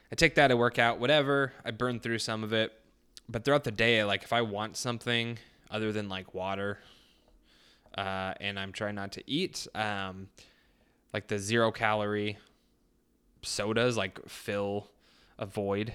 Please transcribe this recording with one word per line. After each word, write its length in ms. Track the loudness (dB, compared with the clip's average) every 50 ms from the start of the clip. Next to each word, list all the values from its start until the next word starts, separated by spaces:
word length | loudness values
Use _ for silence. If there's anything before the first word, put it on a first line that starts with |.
| _ _
I 40 | 0
take 180 | 2 2 4 6
that, 160 | 6 6 6
I 40 | 6
work 240 | 6 4 4 4 4
out, 220 | 4 4 4 2
whatever, 540 | 2 4 4 4 4 4 2 2 2 0 -4 -8 -10
I 60 | -10
burn 280 | -4 -2 -2 -2 -2 -2
through 200 | -2 -4 -2 -2
some 260 | -2 -4 -4 -4 -2
of 80 | 0
it. 200 | 2 2 2 0 -4 _ _ _ _ _ _ _ _ -20 -12
But 180 | -8 -8 -2 2
throughout 200 | 4 4 4 2
the 80 | 0
day, 320 | 2 4 6 6 6 6 4
like, 180 | 4 2 0
if 120 | 0 0 0
I 80 | 2
want 340 | 2 0 -2 -4 -4 -4 -6
something 640 | -6 -4 -4 -4 -4 -2 0 0 0 0 -2 -6 -10 -12 -18 _ _ _ -8
other 220 | -4 -4 -2 -2
than, 180 | -2 -2 -4 -4
like, 240 | -6 -8 -10 -10 -8
water, 440 | -6 -4 -4 -4 -4 -4 -4 -6 -8 -12 -20 -20 -20 _ _ _ _ _ _ _ _ _ _ _ _ _ _ _ _ _ -12 -8
uh, 380 | -4 -2 -2 -2 -2 -2 -4 -4 -4
and 200 | -6 -6 -4 -4
I'm 120 | -6 -8
trying 260 | -6 -4 -4 -4 -4
not 160 | -6 -8 -8
to 120 | -10 -12 -6
eat, 400 | -4 -2 -2 -2 -2 -4 -8 -10 -8 -6
um, 540 | -4 -2 -2 -2 -4 -6 -6 -8 -12 -14 -16 _ -20 -20 -20 _ _ _ _ _ _ _ _ _ _ _ _ -6
like, 140 | -6 -4 -4
the 100 | -4 -4
zero 340 | 0 2 4 4 4 4
calorie 640 | 2 2 0 2 2 0 0 0 -2 -2 -2 -4 -6 -8 -14 _ _ _ _ _ _ _ _ _ _ _ _ _ _ _ _ _ _ _
sodas, 540 | -10 -6 -4 -2 -2 0 2 2 2 2 2
like, 220 | 0 -2 -2 -6 -12 -16 -16
fill 640 | -16 -10 -6 -4 -2 -2 0 -2 -2 -4 -6 -8 _ _ _ _ _ _ _ _ _ -12
a 80 | -12
void, 480 | -8 -4 -4 -2 0 0 0 -2 -4